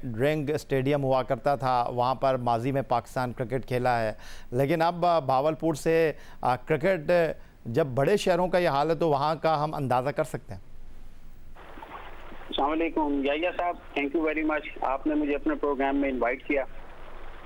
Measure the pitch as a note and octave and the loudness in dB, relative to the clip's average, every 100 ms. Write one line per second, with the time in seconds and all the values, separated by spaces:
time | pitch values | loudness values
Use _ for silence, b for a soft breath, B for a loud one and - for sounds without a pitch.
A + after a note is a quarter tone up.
0 | C3 A2 C#3+ D#3 C#3 D3+ - C3+ C3 C#3+ | -4 0 2 2 0 -4 0 0 2 2
1 | C3+ C3 B2 C3 D3 C#3 C3 B2+ A#2+ B2 | 2 2 2 0 0 0 2 2 0 0
2 | B2 B2+ C3+ C3 A#2+ A#2 B2+ C3+ A#2+ A#2+ | 0 2 2 2 2 2 2 -2 0 0
3 | - - B2+ A2+ A#2 C3 - B2 B2 A#2+ | 0 -4 -4 -4 -4 -4 -2 0 2 2
4 | A2 - B B B B2 C#3 E3 E3 F3 | 0 -4 B B B 0 2 2 2 2
5 | F3 E3 C3+ C3 D3+ D#3+ D#3+ D3+ E3 E3 | 2 2 4 2 2 2 0 0 2 4
6 | D#3+ B B B B2+ B2 - D#3 F3 F#3 | 2 B B B 0 0 0 0 2 0
7 | D3 F3 D#3+ - B B A#2+ A#2 D#3 B2 | 4 4 4 -2 B B -2 0 0 2
8 | C#3+ G#3 G3 F3 F3+ F#3 F3 C#3 D#3 D#3+ | 4 4 4 2 4 2 4 4 2 2
9 | E3 C#3 D3+ D#3 D#3+ D#3 D3+ D3+ C3 B2 | 2 4 2 2 2 2 0 -2 2 2
10 | B2+ C#3+ D#3 C#3 - F#2+ - - - - | 2 0 -2 -4 -8 -12 -12 -12 -12 -12
11 | - - - - - - - - - - | -12 -14 -14 -14 -14 -14 -14 -14 -14 -14
12 | - - - - - - C#3+ D#3+ E3 - | -12 -12 -12 -12 -6 0 0 2 0 2
13 | D3 C#3+ C3+ D3+ F3 F3 F3 E3 - D3 | 0 0 0 0 0 0 -2 -4 -6 -4
14 | C#3+ E3 D#3 D#3 D#3 D3+ C#3+ - B2 C#3 | 0 0 0 2 0 0 -4 -4 -2 0
15 | D3+ D3+ D3 C#3+ D#3 C#3+ D3 C3 C#3 C#3+ | 0 0 0 0 0 0 0 0 0 2
16 | C#3 B2+ A#2+ C3+ - C#3 B2+ - - - | 0 0 0 -2 -2 -2 -2 -6 -12 -12
17 | - - - - | -12 -10 -10 -12